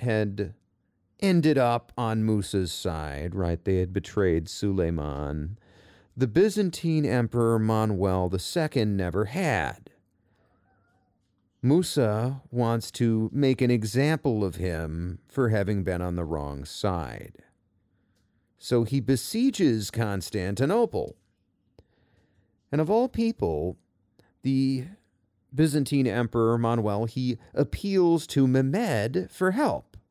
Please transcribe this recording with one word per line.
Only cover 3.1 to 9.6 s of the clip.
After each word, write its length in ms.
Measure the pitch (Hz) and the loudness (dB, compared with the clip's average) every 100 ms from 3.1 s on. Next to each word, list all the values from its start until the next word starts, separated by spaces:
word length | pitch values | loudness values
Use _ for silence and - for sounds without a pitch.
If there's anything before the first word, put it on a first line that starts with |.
| 71 85 | -6 -6
right, 280 | 95 87 82 | -2 -2 -2
they 120 | - 92 | 0 0
had 160 | 90 | 0
betrayed 560 | 92 - - 92 82 80 | -2 -4 0 2 2 -2
Suleiman, 1120 | - 101 95 82 82 73 69 71 76 76 107 _ - - _ _ - | -4 -2 0 0 0 -4 -6 -6 -6 -8 -12 _ -20 -20 _ _ -4
the 100 | 123 | 0
Byzantine 760 | 110 214 208 185 - 170 156 | 4 2 2 -2 -2 0 0
Emperor 540 | 147 123 113 120 117 113 | 2 2 0 2 2 2
Manuel 680 | 110 110 110 95 95 92 90 | 2 2 0 0 2 2 0
the 100 | 92 | -2
Second 580 | - 170 151 131 107 98 | -4 -2 -2 0 0 0
never 300 | 90 87 107 | 0 -2 -2
had. 640 | 151 170 104 | -2 0 0